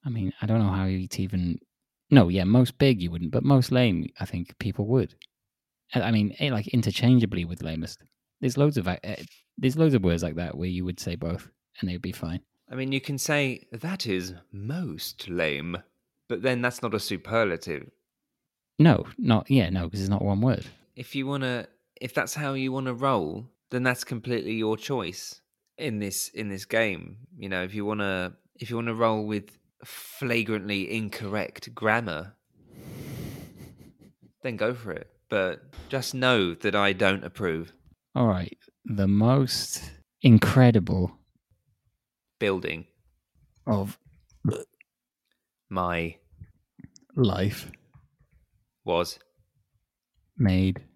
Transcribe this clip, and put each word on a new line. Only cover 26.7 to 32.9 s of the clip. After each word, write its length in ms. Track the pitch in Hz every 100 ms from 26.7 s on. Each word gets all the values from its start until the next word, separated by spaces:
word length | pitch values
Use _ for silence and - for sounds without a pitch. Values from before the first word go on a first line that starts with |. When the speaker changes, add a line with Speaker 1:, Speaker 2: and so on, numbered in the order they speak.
| 113 113 85 85 101 127 175
Speaker 2:
You 120 | 98
know, 140 | 92
if 120 | 92
you 100 | 104
wanna, 520 | 104 107 101 92 90 - _ _
if 140 | 110
you 60 | 117
wanna 180 | 117
roll 320 | 113 117 110 107
with 320 | 107 104 _ _ _
flagrantly 1040 | - - - - 127 117 110 107 98 101 95
incorrect 840 | 113 107 - 104 104 92 - -
grammar, 600 | 117 107 113 113 76 98 _ _ _ _ - -